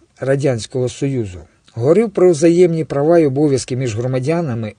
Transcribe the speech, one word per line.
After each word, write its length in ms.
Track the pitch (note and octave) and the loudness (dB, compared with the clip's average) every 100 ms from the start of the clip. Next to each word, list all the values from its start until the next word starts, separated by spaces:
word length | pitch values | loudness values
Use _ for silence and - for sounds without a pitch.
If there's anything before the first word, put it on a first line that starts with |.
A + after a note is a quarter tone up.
| _ - | _ -8
Радянського 680 | C3 C#3 C#3 A#2 - C3 B2 | -2 0 0 -2 -4 -4 -4
Союзу 500 | - C#3 C3 G#2 F2 - _ _ | -4 -4 -4 -6 -10 -20 _ _
говорив 380 | A2+ C3 F3+ A3+ | -2 2 2 2
про 200 | G3 F3+ | 2 2
взаємні 540 | D3+ E3+ E3+ F3 E3 D3+ | 4 4 4 2 2 -4
права 340 | C#3+ D3+ E3+ | 0 2 4
і 60 | D3+ | 2
обов'язки 500 | C3 D3+ C3 - B2+ | 2 0 0 -4 -6
між 200 | C3 G#2+ | -4 -4
громадянами 800 | B2+ C3 C3 E3+ D#3 A#2 G#2+ | -4 -4 -2 -4 -4 -6 -8